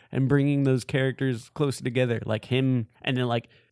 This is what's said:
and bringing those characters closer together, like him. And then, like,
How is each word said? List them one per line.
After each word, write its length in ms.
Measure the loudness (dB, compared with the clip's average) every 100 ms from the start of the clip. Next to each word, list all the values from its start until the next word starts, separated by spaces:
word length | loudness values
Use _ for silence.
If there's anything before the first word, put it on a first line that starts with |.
| -8
and 160 | -2 2
bringing 340 | 4 2 2
those 220 | 2 0
characters 680 | 0 0 0 0 -2 -4 -6
closer 280 | -4 -2 -2
together, 400 | -4 0 0 -2
like 200 | -4 -4
him. 420 | -2 0 2 0 -2 _
And 140 | -4 -2
then, 100 | 0
like, 220 | -2 -4 -18 _